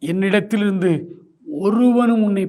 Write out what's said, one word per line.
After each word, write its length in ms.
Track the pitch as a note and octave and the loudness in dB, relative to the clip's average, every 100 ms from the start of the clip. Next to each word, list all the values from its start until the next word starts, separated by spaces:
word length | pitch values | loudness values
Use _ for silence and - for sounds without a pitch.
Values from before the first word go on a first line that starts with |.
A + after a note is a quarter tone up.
| D3 | -6
என்னிடத்திலிருந்து 800 | F#3 G3 F#3 G#3 A3 G#3 F#3+ F3+ D#3 - - _ _ - D3 G3 | -2 0 0 0 -2 0 0 0 0 -4 -20 _ _ -12 -4 0
ஒருவனும் 580 | A#3 B3 A#3+ A#3+ A3+ G#3 | 2 4 4 2 2 0
உன்னை 180 | G3 | 0